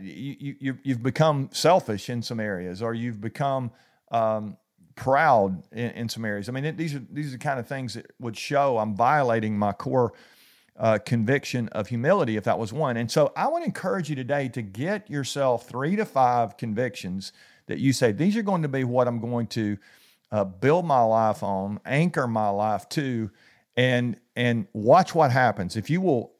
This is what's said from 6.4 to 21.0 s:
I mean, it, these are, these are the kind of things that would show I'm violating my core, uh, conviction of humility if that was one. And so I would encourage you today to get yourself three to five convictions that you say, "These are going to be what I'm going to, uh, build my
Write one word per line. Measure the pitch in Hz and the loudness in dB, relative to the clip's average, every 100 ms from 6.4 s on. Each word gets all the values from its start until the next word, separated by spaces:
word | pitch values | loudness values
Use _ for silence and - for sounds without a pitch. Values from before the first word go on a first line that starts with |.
| 101 | -4
I | |
mean, | 131 156 | -6 -4
it, | 156 | -4
these | 165 | -6
are, | 143 110 | -6 -10
these | 131 147 | -10 -8
are | |
the | 127 | -6
kind | 151 131 | -4 -4
of | 110 | -6
things | 135 123 | -8 -8
that | 113 - - | -10 -14 -12
would | 120 101 | -10 -8
show | - 143 139 113 | -2 2 2 2
I'm | 110 98 | 0 2
violating | 120 151 127 113 110 104 | 4 4 2 2 0 0
my | 101 | 0
core, | 98 131 131 117 - - _ _ _ _ - | 0 0 2 2 -2 -20 _ _ _ _ -2
uh, | 113 104 | 2 2
conviction | - 117 110 139 - 123 110 | 2 0 2 0 0 -4 -4
of | - 101 | -4 -4
humility | 120 143 196 127 107 | -2 2 2 2 0
if | |
that | 113 90 | 0 -2
was | 107 | -2
one. | 135 143 117 | -2 -2 -2
And | 117 | 0
so | 160 143 151 | 2 2 2
I | 233 | -2
would | 339 | 0
encourage | 311 - 185 196 151 | -4 -4 -2 -2 -2
you | 135 | -4
today | 127 143 135 | -2 -2 -2
to | 127 | -6
get | 104 101 165 202 - | -8 -6 -4 -4 -6
yourself | 143 127 143 135 117 - | -6 -4 0 2 0 -2
three | 123 147 214 | -6 -2 0
to | 214 | 0
five | 135 127 123 110 - | 2 4 4 0 -4
convictions | 117 104 127 - 92 95 - - - _ - | -6 -2 -4 -4 -8 -8 -10 -18 -20 _ -10
that | - | 0
you | 135 | 2
say, | 123 120 | 4 2
"These | 101 180 220 | 2 0 0
are | |
going | 202 180 | 0 -2
to | 151 | -2
be | 135 | -2
what | 123 123 123 | 0 2 0
I'm | 120 | 0
going | 117 120 113 | -4 -4 -4
to, | 117 104 101 - _ _ _ - | -2 -4 -4 -10 _ _ _ -4
uh, | 107 | -2
build | 95 90 131 175 170 | -2 0 2 2 4
my | 131 | 4